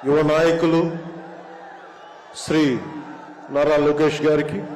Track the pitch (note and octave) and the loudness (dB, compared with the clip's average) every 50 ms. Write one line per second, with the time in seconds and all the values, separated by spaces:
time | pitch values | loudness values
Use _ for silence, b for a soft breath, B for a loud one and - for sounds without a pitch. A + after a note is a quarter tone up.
0 | - C3+ C#3+ D#3 D3+ D3 D3+ D#3 E3 E3 E3 - - D#3+ E3 E3 E3 - - - | 2 2 2 4 4 4 4 4 4 4 4 4 2 2 2 2 2 0 -4 -8
1 | - - - - - - - - - - - - - - - - - - - - | -10 -12 -14 -14 -16 -16 -18 -18 -18 -18 -18 -18 -18 -18 -20 -20 -20 -20 -20 -20
2 | - - - - - - - - - - D3 D#3+ D3+ C#3 B2 G#2+ F#2 D#2 - - | -20 -20 -20 -20 -20 -18 -16 -14 -6 -2 0 2 2 2 0 -2 -6 -10 -12 -14
3 | - - - - - - - - - - C#3 C#3+ D3 D3 D3+ D3 C#3+ D3 D3 D3 | -14 -14 -16 -16 -18 -18 -18 -18 -16 -4 0 0 2 4 4 4 4 2 4 4
4 | D#3 D3+ D3 - - D#3 D3+ D3+ D3 - - G3+ - - - | 2 2 2 2 2 2 2 2 0 -2 -6 -6 -8 -8 -12